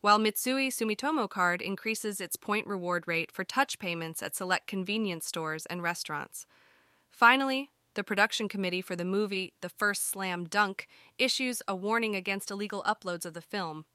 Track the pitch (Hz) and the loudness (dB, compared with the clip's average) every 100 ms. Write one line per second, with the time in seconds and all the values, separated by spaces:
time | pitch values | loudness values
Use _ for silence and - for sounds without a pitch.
0 | 202 214 220 214 247 262 269 - 220 208 | 8 6 6 2 0 2 0 0 -2 0
1 | 277 311 202 - 180 175 - 190 220 220 | 0 0 -2 2 2 2 -2 -4 -4 -4
2 | 214 196 180 - - 208 - 196 175 175 | -4 -6 -6 -6 -2 -2 -2 -4 -2 -2
3 | 170 165 170 - 185 - 277 - 196 165 | 0 -2 -2 -6 -4 0 0 0 -4 -4
4 | 160 160 - - 185 185 - 196 185 214 | -6 -6 -8 -6 0 0 0 -4 -2 0
5 | 214 165 - 170 156 156 - 175 175 170 | 0 -2 -6 -6 -4 -6 -6 -4 -2 -4
6 | - 147 - - - _ _ _ _ _ | -4 -6 -6 -12 -16 _ _ _ _ _
7 | _ - 233 262 269 262 277 _ _ - | _ 6 8 8 4 0 -4 _ _ -8
8 | 196 196 214 - 214 202 185 180 185 180 | -2 4 4 4 -2 0 -2 -2 -4 -4
9 | 175 196 214 196 185 _ 180 - 208 202 | 0 0 0 -2 -6 _ -12 -2 0 0
10 | - 196 190 175 170 202 208 190 - - | -4 -4 -4 -4 -2 2 2 0 -12 -18
11 | - - 254 - 254 240 - 190 196 226 | -20 0 2 2 0 -2 -4 -4 0 2
12 | 220 202 185 196 - 202 208 202 - 220 | 2 -2 -2 -4 -4 -6 -4 -2 0 0
13 | 185 175 175 160 - 180 165 156 156 | -2 -4 -6 -10 -6 -4 -4 -6 -12